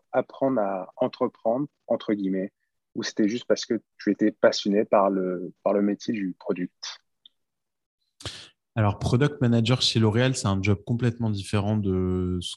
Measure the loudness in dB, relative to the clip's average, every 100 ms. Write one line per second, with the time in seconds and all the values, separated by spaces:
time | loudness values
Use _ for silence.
0 | _ -4 -4 -2 -2 0 0 -2 -6 -4
1 | -4 -2 -4 -2 -2 -2 -4 _ -4 -4
2 | -2 -2 -2 -2 -4 _ _ _ _ -10
3 | -6 0 0 0 -2 -2 -2 -6 _ -8
4 | -2 0 0 4 2 2 0 0 2 4
5 | 4 2 -2 -4 -8 -6 -2 2 2 0
6 | -4 -4 -4 -6 -6 -4 -6 _ -14 -14
7 | _ _ _ _ _ _ _ _ _ _
8 | _ _ -14 -14 -20 _ _ 0 0 2
9 | 2 2 2 2 2 4 2 2 2 2
10 | 2 4 2 0 0 0 2 0 0 -2
11 | 0 0 -4 -4 -2 -2 0 0 0 0
12 | 0 0 0 -2 -6